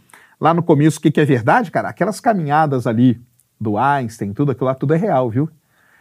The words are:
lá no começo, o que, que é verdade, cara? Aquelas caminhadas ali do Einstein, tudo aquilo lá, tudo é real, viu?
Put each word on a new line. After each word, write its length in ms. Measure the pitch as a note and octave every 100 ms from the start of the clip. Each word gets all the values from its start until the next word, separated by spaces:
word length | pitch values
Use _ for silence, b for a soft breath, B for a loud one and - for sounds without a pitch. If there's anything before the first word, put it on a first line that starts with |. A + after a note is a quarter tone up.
| b b b b
lá 140 | D3
no 80 | E3+
começo, 380 | E3+ D3 D#3 D3+
o 20 |
que, 80 | D#3+
que 100 | D3
é 60 | D3
verdade, 460 | B2+ A2 G#3 G#3+
cara? 180 | - F#2+
Aquelas 300 | - F3 G3
caminhadas 680 | - G#3 D3+ D3 D#3+ C3+ B2
ali 340 | A2+ B2+ A#2 - _ _ -
do 180 | G#2+ G#2+
Einstein, 560 | C3 C#3+ A#2+ - G2+
tudo 180 | G2 D3
aquilo 160 | B2 B2+
lá, 80 | C3
tudo 180 | C#3
é 40 | D#3+
real, 320 | G#3+ C#3+ B2+
viu? 200 | A2 D#3+ _ _ _ _ _